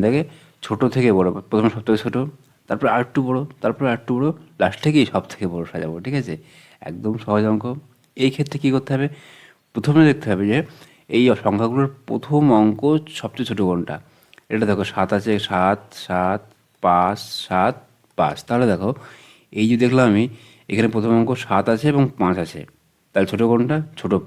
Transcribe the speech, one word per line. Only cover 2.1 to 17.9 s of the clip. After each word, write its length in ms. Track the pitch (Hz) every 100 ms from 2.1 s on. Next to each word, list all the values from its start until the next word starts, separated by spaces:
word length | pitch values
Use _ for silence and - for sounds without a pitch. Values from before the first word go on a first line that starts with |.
| 123 139 - _ _ _
তারপরে 200 | 107 131
আর 60 | 113 127
একটু 140 | - 127
বড়, 100 | 127 147 -
তারপরে 240 | 113 110 135
আর 60 | 117
একটু 120 | - 123
বড়, 100 | 147 156 - -
লাস্টে 260 | 92 - 151
গিয়ে 120 | 151 113
সব 100 | 98 -
থেকে 120 | - 95
বড় 100 | 87 82
সাজাবো, 260 | 85 80 82
ঠিক 100 | 110 143
আছে? 140 | 117 87 - - - _ -
একদম 240 | 87 110 110
সহজ 200 | 110 104 110
অঙ্ক। 140 | 107 120 135 - _ _ -
এই 140 | 131
ক্ষেত্রে 220 | 131 135 143
কী 60 | 143
করতে 160 | 131 135
হবে? 120 | 135 143 - - - - _ _
প্রথমে 280 | 117 147 151 156
দেখতে 160 | 143 113
হবে 120 | 95 101
যে 80 | 127 156 - - _ - 113
এই 60 | 123 110
সংখ্যাগুলোর 440 | 107 101 113 127 139 139 -
প্রথম 340 | 113 131 147 147 110
অঙ্ক 220 | 107 107 143 156 156 -
সবচেয়ে 280 | - - 120
ছোট 100 | 104 95
কোনটা। 260 | 87 80 76 - _ _ _ _
এটা 120 | 110 107
দেখো, 140 | 104 95
সাত 180 | - 95 101
আছে, 140 | 113 104 -
সাত, 320 | 95 92 104 - - -
সাত, 340 | 90 92 104 - _ _ _
পাঁচ, 360 | 92 87 90 104 - - -
সাত, 280 | 92 104 135 -